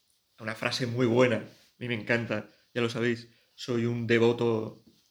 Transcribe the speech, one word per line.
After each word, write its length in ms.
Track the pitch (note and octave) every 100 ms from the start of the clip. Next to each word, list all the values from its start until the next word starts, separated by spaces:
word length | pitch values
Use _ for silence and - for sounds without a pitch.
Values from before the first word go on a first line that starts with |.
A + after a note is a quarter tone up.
| _ _ _ -
Una 160 | A2+
frase 320 | A2+ A#2+ - B2+
muy 200 | A#2 B2
buena, 300 | A#2 B2 G#2+
a 400 | - - _ _
mí 100 | B2
me 60 |
encanta, 560 | A#2 G#2 A#2 A2+ G#2+ - _ _
ya 80 | B2
lo 80 | A#2
sabéis, 400 | A#2 A#2+ A#2 - _ _
soy 320 | - - A#2+ A#2
un 200 | A#2+ A#2
devoto 800 | A#2 A#2 A#2+ A#2+ A2 A2 - _ _ _